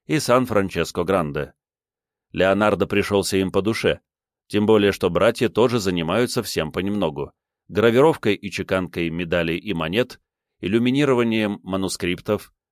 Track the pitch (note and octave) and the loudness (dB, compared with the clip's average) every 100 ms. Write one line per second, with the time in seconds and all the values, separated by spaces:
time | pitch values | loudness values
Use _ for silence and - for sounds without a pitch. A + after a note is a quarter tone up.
0 | - D3+ - B2 B2 G#2 F#2+ E2+ D#2+ - | -4 -2 2 2 2 0 0 -2 -4 -2
1 | E2+ F#2+ D2+ C#2+ C#2+ - _ _ _ _ | 0 0 0 -4 -8 -12 _ _ _ _
2 | _ _ _ E2+ F#2 G2 G#2+ F2+ F#2+ G2+ | _ _ _ 0 2 4 2 2 0 0
3 | F#2+ G2+ F#2 F#2+ F#2 G2 F#2+ A2+ F#2 D2 | 0 0 0 0 0 0 -2 0 0 -2
4 | _ _ _ _ _ G#2 G#2+ A2 G2+ F#2+ | _ _ _ _ _ 0 4 6 4 2
5 | F#2+ F2 G#2 A#2 A2+ E2+ A#2+ A#2 F#2+ F2+ | 0 2 2 2 0 2 2 2 -2 -2
6 | D#2+ G2+ A#2+ - G2+ - D#2 E2 F#2+ G#2 | 0 0 -2 -2 -4 -4 -4 -4 -4 -2
7 | E2+ C#2+ C#2+ _ _ _ - F2+ A2+ A#2 | -2 -4 -10 _ _ _ -8 0 4 4
8 | D#3 D3+ A2+ G2+ G2+ - F#2 F#2+ F2+ - | 4 2 0 -2 -4 -8 -2 -2 -2 -4
9 | E2+ E2 F2 F2 E2 E2+ G#2 E2+ D#2+ G2 | -4 -4 -2 -2 0 -2 -4 -4 -2 -2
10 | B2 - _ _ _ _ - A2+ B2 C3+ | -2 -6 _ _ _ _ -2 0 2 2
11 | D3 B2 A#2 A2 G#2 G2+ - F#2+ F#2+ - | 2 2 2 0 -2 -4 -6 -4 -4 -4
12 | F2 F2 - G#2 - _ _ | -4 -4 -4 -4 -6 _ _